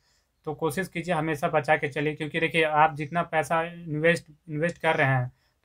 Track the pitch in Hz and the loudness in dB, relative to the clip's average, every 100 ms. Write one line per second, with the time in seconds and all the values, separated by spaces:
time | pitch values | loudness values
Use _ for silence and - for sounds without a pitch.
0 | _ _ _ _ - 151 160 185 180 175 | _ _ _ _ -10 -4 -2 -2 -4 -6
1 | 165 165 160 151 170 160 143 156 151 143 | -2 -2 0 -2 0 0 2 2 2 -2
2 | 151 151 156 160 160 165 156 151 156 147 | -4 -4 -6 -2 0 2 2 4 4 2
3 | 147 170 - 160 143 165 165 170 170 151 | -4 -4 -2 -2 0 0 -2 -8 -6 0
4 | 165 170 - 147 - 147 170 165 160 160 | 2 2 -4 -20 -10 -4 -4 -2 -2 2
5 | 135 131 123 - _ _ | 2 2 0 -8 _ _